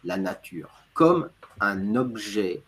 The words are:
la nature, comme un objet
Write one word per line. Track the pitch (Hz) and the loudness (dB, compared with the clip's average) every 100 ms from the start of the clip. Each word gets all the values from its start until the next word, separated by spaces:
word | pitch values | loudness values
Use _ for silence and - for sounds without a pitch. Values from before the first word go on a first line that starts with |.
la | 87 90 | -4 -4
nature, | 95 - - 85 73 - _ | -4 -6 -12 -14 -14 -20 _
comme | - 165 175 - _ - - | 4 6 6 0 _ -20 -2
un | 101 95 101 117 | -2 0 0 0
objet | 131 110 107 104 92 90 | 0 -4 -4 -2 -2 -4